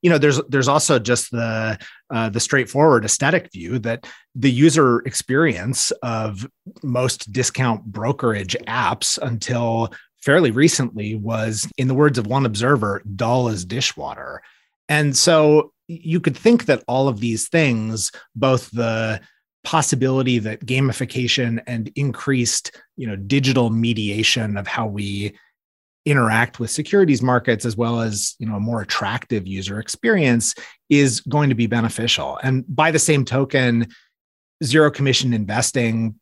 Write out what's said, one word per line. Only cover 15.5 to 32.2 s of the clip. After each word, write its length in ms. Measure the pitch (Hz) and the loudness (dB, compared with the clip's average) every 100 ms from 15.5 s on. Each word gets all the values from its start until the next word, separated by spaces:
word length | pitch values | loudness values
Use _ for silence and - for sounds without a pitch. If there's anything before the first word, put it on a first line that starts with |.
| 151 - _ _ | 6 4 _ _
you 320 | 165 160 165 | -12 -2 0
could 160 | 160 131 | 0 0
think 300 | 226 233 - | 4 4 4
that 180 | - - | 0 2
all 220 | 123 135 | 0 0
of 100 | 107 | 0
these 300 | 117 110 - | -2 -2 0
things, 640 | 165 147 117 110 110 - - - - | 2 2 2 -2 -4 -6 -10 -18 -2
both 340 | 131 127 - | 2 2 -2
the 500 | 110 117 113 110 107 _ _ _ _ | -4 -2 -2 -2 -6 _ _ _ _
possibility 760 | - 160 147 135 131 131 127 120 | -2 0 0 0 0 0 0 0
that 260 | 107 110 | -2 -10
gamification 960 | 113 131 135 113 127 131 123 - 120 113 - | -4 0 0 -2 -6 -4 -2 -2 -2 -4 -6
and 240 | 120 110 - | -8 -6 -4
increased, 720 | 139 120 - 131 120 - - - _ - | -4 -4 -2 0 0 -2 -6 -18 _ -12
you 80 | |
know, 120 | 120 98 | -8 -8
digital 520 | 98 139 131 131 120 | -2 0 2 2 2
mediation 880 | 113 117 113 104 104 110 - 110 101 | 2 0 0 -2 0 0 0 -2 -4
of 100 | 98 | -6
how 200 | - 110 | -6 -4
we 500 | 101 101 98 101 - _ _ _ _ _ _ | -6 -6 -6 -8 -10 _ _ _ _ _ _
interact 560 | - 143 113 110 120 - | 0 2 2 2 0 -4
with 100 | 117 | -6
securities 500 | - 147 202 185 131 | -6 0 4 4 4
markets, 440 | 123 123 123 113 | 4 2 2 0
as 120 | 120 104 | -2 -2
well 240 | 117 117 | -2 -2
as, 360 | 113 104 - - | -2 -4 -6 -8
you 80 | 110 | -8
know, 80 | |
a 60 | 104 | -4
more 200 | 107 117 | -4 -4
attractive 640 | 98 - 101 120 - 110 | -4 -4 -4 -6 -4 -6
user 360 | 92 95 95 101 | -4 -8 -6 -8
experience, 720 | 110 - 233 214 143 120 - - - - _ | -8 -4 0 4 4 2 0 -6 -14 -20 _
is 320 | 143 139 110 | 4 4 0
going 280 | - 147 147 | -2 0 2
to 80 | 120 | 2
be 100 | 113 | 0
beneficial. 720 | 117 113 - 117 - | 0 -2 -2 -2 -2